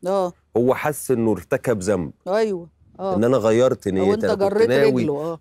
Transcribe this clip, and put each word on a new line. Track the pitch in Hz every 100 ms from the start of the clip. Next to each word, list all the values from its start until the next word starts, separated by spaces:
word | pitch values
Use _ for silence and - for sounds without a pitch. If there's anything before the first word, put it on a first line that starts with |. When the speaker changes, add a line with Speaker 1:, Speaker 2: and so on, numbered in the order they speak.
| 175
Speaker 1:
آه. | 196 180 - _ 113
Speaker 2:
هو | 123
حس | 127 151 151 -
إنه | 123 113
ارتكب | 95 - 139 - 110
ذنب. | 90 95 73 - 175
Speaker 1:
أيوة. | 208 220 185 170 _ _ -
آه. | 190 185
Speaker 2:
إن |
أنا | 117 131
غيرت | 110 110 127 123 101
Speaker 1:
أو |
Speaker 2:
نيتي، | 95 190
Speaker 1:
أنت | 214
Speaker 2:
أنا | -
كنت | 190 196
Speaker 1:
جريت | 208 233
Speaker 2:
ناوي، | - 440 -
Speaker 1:
رجله. | - 143
آه. | 160 165